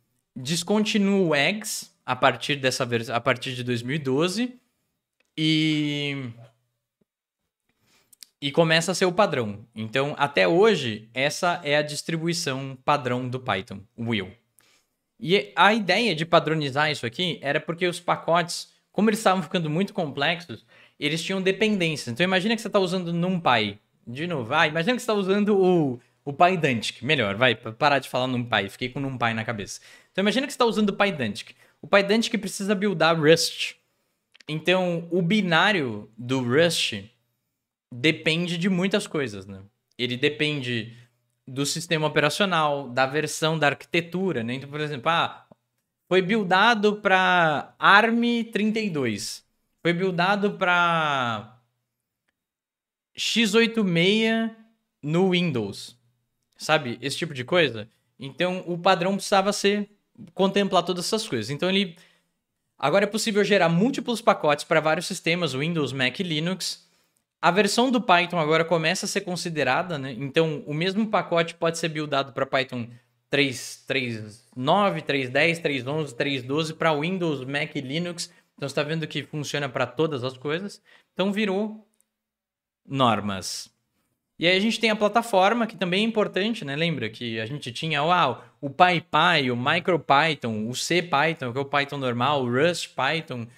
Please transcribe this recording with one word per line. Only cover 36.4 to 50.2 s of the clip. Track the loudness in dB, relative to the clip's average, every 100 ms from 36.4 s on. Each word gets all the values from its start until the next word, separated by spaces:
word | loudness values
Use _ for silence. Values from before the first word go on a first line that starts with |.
Rust | 2 2 2 2 -2 -4 -10 _ _ _ _ _ _ _ _
depende | 0 0 2 0 -2 -2 -2
de | 0
muitas | 0 0 -2
coisas, | -2 -4 -4 -8 -14
né? | -16 -18 _ _ -6
Ele | -4 -2
depende | -2 0 -2 -2 -4 -6 -6 -14 -20 _ _ _ -12
do | -6 -4
sistema | -4 -4 -2 0
operacional, | 2 2 2 0 2 2 0 -2
da | 0
versão | 0 0 -4 -2 -2 2
da | 2
arquitetura, | 0 -2 -4 -2 -4 -2 -2
né? | -4
Então, | -6 -8
por | -8
exemplo, | -6 -4 -2
ah, | 0 0 -6 -20 -20 _ _ _ _ _
foi | 2
buildado | 2 0 2 4 4 4 2 0
pra | 2 4 4 4 4 2 -4 0
arm | 6 8 6 4 2 0 -2
trinta | -2 0 0
e | -2
dois. | -2 -2 -2 -6 -12 -18 _ _ _
Foi | -2
buildado | 0 0 0